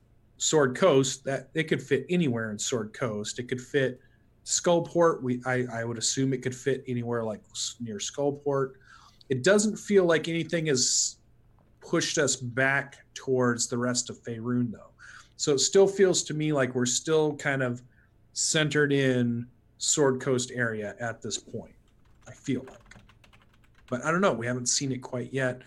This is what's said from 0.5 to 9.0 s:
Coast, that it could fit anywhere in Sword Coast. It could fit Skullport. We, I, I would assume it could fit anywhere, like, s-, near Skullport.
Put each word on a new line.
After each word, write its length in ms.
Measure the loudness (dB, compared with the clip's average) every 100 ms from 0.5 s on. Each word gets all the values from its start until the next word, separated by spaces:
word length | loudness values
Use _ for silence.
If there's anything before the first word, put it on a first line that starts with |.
| 4 4 4
Coast, 500 | 6 6 4 -2 -6
that 240 | -8 -6
it 100 | -4
could 200 | -2 -2
fit 220 | 0 0 0
anywhere 400 | 0 2 0 -4
in 60 | -6
Sword 360 | -4 -4 -4
Coast. 460 | -6 -6 -4 -6 -8
It 100 | -6
could 100 | -8
fit 400 | -2 0 0 -4 -16 _ _ _ -4
Skullport. 760 | 0 2 2 2 2 2 2
We, 200 | -2 -2 -2
I, 200 | -2 -2
I 120 | -4
would 140 | -6 -4
assume 360 | -2 0 0
it 80 | 0
could 140 | -4 -4
fit 260 | -2 -2 -2
anywhere, 380 | -6 -4 -4 -4
like, 160 | -8 -12
s-, 240 | -10 -8 -8
near 160 | -10 -8
Skullport. 720 | -8 -2 -2 -2 -2 -2 -2 -8 -20 -20